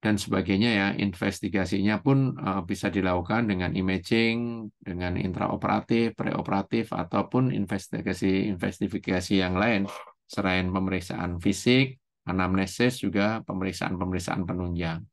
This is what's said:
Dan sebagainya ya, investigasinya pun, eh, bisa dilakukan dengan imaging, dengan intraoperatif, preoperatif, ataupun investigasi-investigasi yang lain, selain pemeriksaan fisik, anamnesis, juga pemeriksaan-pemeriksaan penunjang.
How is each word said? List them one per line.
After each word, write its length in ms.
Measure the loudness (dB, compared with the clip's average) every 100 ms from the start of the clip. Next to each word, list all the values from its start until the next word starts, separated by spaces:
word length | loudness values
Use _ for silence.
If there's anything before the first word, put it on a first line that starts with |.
Dan 160 | 2 2
sebagainya 540 | 2 0 2 4 4 4
ya, 60 | 2 2
investigasinya 1040 | -2 0 -2 -2 -2 0 0 2 2 2
pun, 180 | 4 4 2
eh, 280 | 0 -2 -2
bisa 240 | -4 -4 -2
dilakukan 540 | 0 2 0 2 0 2
dengan 200 | 0 0 0
imaging, 880 | 0 0 0 2 2 0 -4 -6 -10 _
dengan 320 | -10 -4 -2 -2
intraoperatif, 960 | -2 -2 -2 -2 0 0 2 0 0 -2
preoperatif, 760 | -4 -4 -2 -2 0 -2 -2 -4
ataupun 500 | -2 -2 0 2 2
investigasi-investigasi 1800 | 0 -2 -4 -6 -6 -4 0 2 2 0 -2 -4 -2 -4 -4 -2 -2 2 2
yang 100 | 2 2
lain, 240 | 2 2 0 -6 -16 _
selain 420 | _ -4 0 0 0
pemeriksaan 640 | 0 0 -2 -4 -6 -4 0
fisik, 640 | 0 2 4 4 4 -2 _ _
anamnesis, 680 | -4 0 2 2 0 2 0 2
juga 400 | -2 2 0 0
pemeriksaan-pemeriksaan 1000 | -6 -4 -4 -2 -4 -2 -2 -2 -2 -4 -2
penunjang. 560 | -2 -2 -2 -4 -6 -10